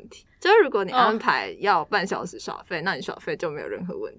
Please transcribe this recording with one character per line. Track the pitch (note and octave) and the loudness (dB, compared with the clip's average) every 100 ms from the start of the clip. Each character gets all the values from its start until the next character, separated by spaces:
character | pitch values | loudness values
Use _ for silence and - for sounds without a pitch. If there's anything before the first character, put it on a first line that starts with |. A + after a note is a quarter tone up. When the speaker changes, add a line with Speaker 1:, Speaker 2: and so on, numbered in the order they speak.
| - | -10
Speaker 1:
题。 | - _ _ | -20 _ _
就 | F4 | 4
是 | A4 | 6
如 | D4+ | 6
果 | G#3 | 2
你 | F#3 | 0
安 | B3+ A3+ A3 | 4 4 2
排 | B3 C3+ G2 F2 | 2 0 0 -2
要 | G3 F3+ D3+ | 2 2 2
半 | G3+ F#3 | -2 -2
小 | - F3 | -4 -6
时 | - | -10
耍 | - - - | -12 -12 -8
废， | F3 | -6
Speaker 2:
哦。 | F3 | -4
Speaker 1:
那 | |
你 | D#3+ | -4
耍 | E3+ - | -6 -10
废 | - D#3 | -8 -6
就 | E3+ | -6
没 | D3 | -6
有 | E2+ | -8
任 | G2 F3+ | -8 -8
何 | - | -8
问 | G#2+ | -10